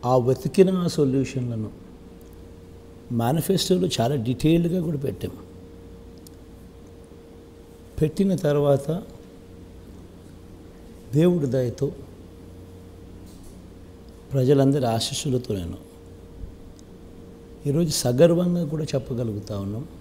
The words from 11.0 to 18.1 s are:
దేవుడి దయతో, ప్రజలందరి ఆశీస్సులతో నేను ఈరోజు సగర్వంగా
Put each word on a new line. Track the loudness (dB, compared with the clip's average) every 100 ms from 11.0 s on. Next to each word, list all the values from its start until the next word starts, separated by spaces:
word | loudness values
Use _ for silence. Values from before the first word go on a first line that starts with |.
| -2
దేవుడి | 4 4 4 2
దయతో, | 0 0 -2 -4 -4 -16 -18 -20 -20 -20 -20 -20 -20 -20 -20 -18 -18 -18 -18 -18 -18 -20 -20 -20 -20 -20 -20 -4
ప్రజలందరి | 0 6 6 6 4 2
ఆశీస్సులతో | 0 -2 -4 -2 -2 0 -4
నేను | -4 -10 -14 -20 -20 -20 -18 -14 -14 -14 -18 -20 -20 -20 -20 -20 -20 -20 -20 -8 -2
ఈరోజు | 0 2
సగర్వంగా | 0 0